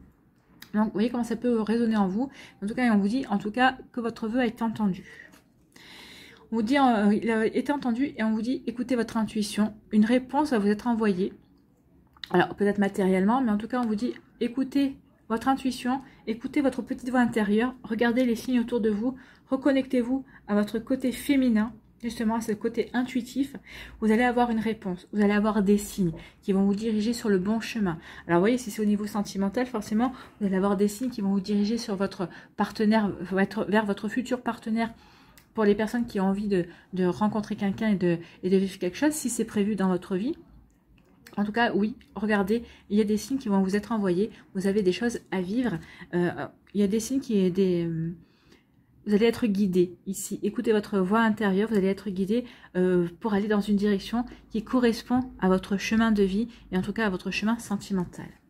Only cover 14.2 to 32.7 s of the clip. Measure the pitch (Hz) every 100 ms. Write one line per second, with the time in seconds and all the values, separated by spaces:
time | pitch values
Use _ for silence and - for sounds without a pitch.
14.2 | - - 233 262 262 277 277 - _ _
15.2 | - 226 254 269 254 - 247 269 - -
16.2 | - 226 262 302 269 262 220 262 247 247
17.2 | 233 233 202 208 254 254 - 226 233 240
18.2 | 247 226 - 247 233 240 220 202 247 262
19.2 | - - - 262 285 269 262 254 233 269
20.2 | - - - 208 208 226 226 262 254 233
21.2 | - 277 254 214 220 - _ - 240 226
22.2 | 220 226 226 208 233 233 - 247 254 254
23.2 | 233 254 269 - - - - - 214 220
24.2 | 247 240 240 226 220 214 196 180 - 208
25.2 | 202 208 214 208 196 202 - - 175 160
26.2 | - - - 190 196 202 226 214 214 233
27.2 | 220 190 196 226 - 226 190 160 - -
28.2 | - 170 202 254 208 220 208 202 208 208
29.2 | 202 196 196 247 254 220 - 214 254 -
30.2 | - - 202 190 202 196 208 208 254 240
31.2 | 196 196 202 208 208 233 226 190 196 -
32.2 | 165 - - - 202